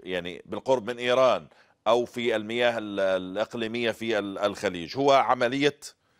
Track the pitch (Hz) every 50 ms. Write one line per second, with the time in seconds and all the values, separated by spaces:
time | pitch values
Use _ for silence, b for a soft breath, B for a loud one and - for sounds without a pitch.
0 | - 90 92 90 85 87 85 - - - 104 104 - - 131 123 98 110 120 120
1 | 123 123 123 127 131 127 107 90 78 69 b b b b b b - 107 117 123
2 | 120 - - 123 117 120 110 110 107 107 113 120 120 120 117 113 107 104 101 98
3 | 98 95 95 92 92 92 92 101 110 - - 120 113 110 113 120 120 113 104 -
4 | 113 113 113 104 101 101 98 92 101 104 98 - - 98 90 87 82 76 - 131
5 | 139 139 135 135 123 117 127 127 123 117 127 139 143 143 143 _ - - - _
6 | _ _ _ _